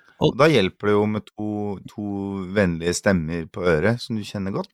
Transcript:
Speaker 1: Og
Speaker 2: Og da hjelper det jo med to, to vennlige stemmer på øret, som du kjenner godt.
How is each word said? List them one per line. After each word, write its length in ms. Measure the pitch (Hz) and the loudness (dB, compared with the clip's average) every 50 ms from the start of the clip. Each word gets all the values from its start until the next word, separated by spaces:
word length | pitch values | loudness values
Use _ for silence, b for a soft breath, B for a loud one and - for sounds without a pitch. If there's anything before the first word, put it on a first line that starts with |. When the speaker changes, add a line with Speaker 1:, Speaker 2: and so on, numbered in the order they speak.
| b b b b | b b b b
Speaker 1:
Og 120 | - 156 - | 0 0 2
Speaker 2:
Og 20 | |
da 120 | 110 143 165 | 4 4 6
hjelper 420 | 151 117 95 92 - - - 104 | 6 6 4 2 0 -2 0 2
det 20 | 104 | 4
jo 140 | 104 107 | 4 2
med 160 | 107 107 104 - | 2 0 -4 -6
to, 540 | - - - 104 107 104 104 104 104 98 92 - - | -10 -10 -8 -6 -4 -4 -4 -4 -4 -6 -8 -12 -14
to 140 | - - 104 101 101 98 98 98 98 98 92 90 95 | -10 -8 -6 -6 -4 -4 -4 -4 -6 -6 -6 -4 0
vennlige 400 | 107 101 87 85 82 82 87 87 | 2 2 2 0 0 0 -2 -2
stemmer 540 | - - 104 95 87 78 78 85 85 80 - | 0 2 2 2 2 2 -2 -4 -6 -6 -8
på 140 | - 101 90 | -8 -2 0
øret, 380 | 90 82 76 82 104 120 120 - | 2 2 4 4 2 0 -2 -4
som 140 | - 117 | -6 -8
du 60 | 107 98 | -8 -8
kjenner 300 | - - 104 95 95 104 | -8 -8 -8 -6 -6 -6
godt. 160 | 151 190 - | -6 -8 -8